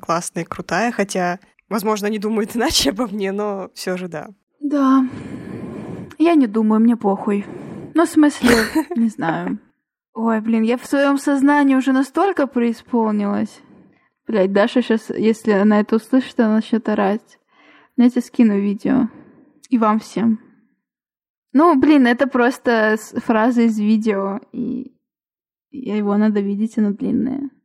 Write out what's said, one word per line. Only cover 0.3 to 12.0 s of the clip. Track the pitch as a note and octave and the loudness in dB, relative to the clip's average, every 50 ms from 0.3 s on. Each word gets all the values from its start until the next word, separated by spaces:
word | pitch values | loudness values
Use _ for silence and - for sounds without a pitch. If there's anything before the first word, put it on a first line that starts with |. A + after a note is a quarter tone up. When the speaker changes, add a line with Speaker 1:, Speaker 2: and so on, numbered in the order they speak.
| - F3 E3 | -8 -8 -8
Speaker 1:
и | |
крутая, | - - - F3+ - - F3+ A3 A#3+ | -8 -10 -12 -8 -4 -2 -2 -2 -2
хотя, | A3+ - G3+ G3+ - G3+ F3+ F3+ F3 F#3 _ _ _ _ _ - | -2 -2 -4 -4 -2 -2 -2 -2 -4 -6 _ _ _ _ _ -8
возможно, | G3 A3+ F#3 A3 G#3+ G#3 G3 G#3 | -6 -4 -2 -2 -4 -2 -2 -4
они | A3 G#3+ | -4 -4
думают | G3 G#3+ A3 G#3+ A3+ - | -4 -4 -2 -2 -4 -4
<laughs> | - | -4
иначе | - A3+ D#4 - - - C#4 | -4 -2 -2 -2 -2 -2 -2
обо | G3 G3 B3+ | -2 -4 -4
мне, | G#3+ F#3+ G#3+ G3 F#3+ | -6 -6 -6 -6 -4
но | G3 G3+ G#3 G#3 G3+ G3 F3+ F3 _ | -4 -4 -4 -6 -6 -8 -10 -12 _
всё | - - F#3+ F3+ | -12 -8 -6 -6
же | F3+ F#3 F3+ | -6 -8 -10
да. | E3 D3+ - - G3 _ _ _ _ _ | -10 -12 -14 -14 -18 _ _ _ _ _
Speaker 2:
Да. | D4 C#4+ D4 C#4+ C4+ C4 C4+ C4+ C4 B3+ - - - - - - - - - - - - - - - - - - - - - - | -6 -4 0 0 2 2 2 2 0 -2 -4 -10 -14 -14 -14 -14 -14 -14 -14 -14 -14 -14 -14 -14 -14 -14 -14 -14 -14 -12 -4 0
Я | D#4 E4+ E4+ | 2 2 4
не | D4+ C4 | 4 2
думаю, | A3 G3+ A3 A3 G#3+ G#3+ G#3+ | 2 2 0 0 2 2 4
мне | A3+ A#3 A#3+ | 4 2 2
похуй. | A#3 - G3+ G3 G3 - - G3+ G3+ G3 - - - - - - - - - - | 2 0 -2 -2 -2 -2 -4 -4 -4 -4 -8 -12 -16 -16 -16 -16 -16 -12 -4 0
Ну, | D#4 E4+ | 0 0
в | - | 2
смысле, | - D#4 D4+ D4 C#4+ - - A#3+ A#3 A3+ A3 A3 - | 4 4 4 4 4 2 2 4 4 4 2 0 -2
Speaker 1:
<laughs> | D#4 D4+ - F4 | -2 -2 -2 -2
Speaker 2:
не | A#3 A3+ A3+ | -2 -2 -2
знаю. | G#3 - - E3 D#3 E3 F3+ F#3 - G#3 _ _ _ _ _ _ _ _ _ _ - | -2 -4 -4 -4 -4 -4 -4 -6 -8 -10 _ _ _ _ _ _ _ _ _ _ -10
Ой, | A3+ A3+ A3+ A3+ A3 | -4 -2 -2 -2 -2
блин, | G#3+ A3+ A3+ A3+ A3 | -2 -2 0 0 0
я | A3 A#3+ | 0 -2
в | B3 - | -4 -4
своём | - - C#4 C#4+ C#4 C#4 C4+ | -2 0 0 2 2 0 0
сознании | - D4 C#4+ C#4 C4 C#4+ D4 D4 C#4+ C#4 C4+ | 0 0 0 2 4 4 4 4 4 4 4
уже | C4 B3+ C4+ C4 | 2 2 2 2
настолько | C4 | 2